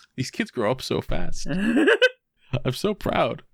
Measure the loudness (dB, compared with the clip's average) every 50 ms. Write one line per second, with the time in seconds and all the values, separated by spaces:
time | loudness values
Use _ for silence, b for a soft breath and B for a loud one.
0 | -20 _ _ -8 -8 -6 -4 -6 -6 -4 -2 -2 0 0 0 -2 -2 -4 -2 -2
1 | -2 0 0 2 2 2 2 0 0 -2 -2 0 0 2 2 4 4 4 4 4
2 | 2 2 0 _ _ _ _ _ _ _ -6 -4 -4 -4 -4 -2 -2 -2 -2 -2
3 | -2 -2 0 0 0 0 -2 -6 -10 _